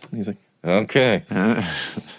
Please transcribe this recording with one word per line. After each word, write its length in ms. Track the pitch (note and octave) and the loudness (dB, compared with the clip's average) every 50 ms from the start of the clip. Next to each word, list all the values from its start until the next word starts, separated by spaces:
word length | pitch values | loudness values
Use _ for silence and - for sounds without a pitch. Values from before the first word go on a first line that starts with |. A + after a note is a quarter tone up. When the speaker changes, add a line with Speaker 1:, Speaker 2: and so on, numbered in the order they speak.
| - - - | -16 -12 -8
Speaker 1:
He's 140 | A2+ G2 | -6 -6
like, 100 | G#2 F#2+ - _ _ _ _ - | -6 -8 -10 _ _ _ _ -2
"Okay." 600 | E2 F2+ G#2 A2 - - D3 C3 B2 G#2 F2 - - | 0 2 2 0 2 2 4 4 4 2 0 -2 -2
Speaker 2:
Uh. 320 | G#2+ F#2+ F#2+ A2 A#2 A2+ F#2+ E2 D#2 - - - - - - - - | -2 0 2 2 2 0 -2 -4 -6 -6 -8 -8 -10 -12 -12 -12 -20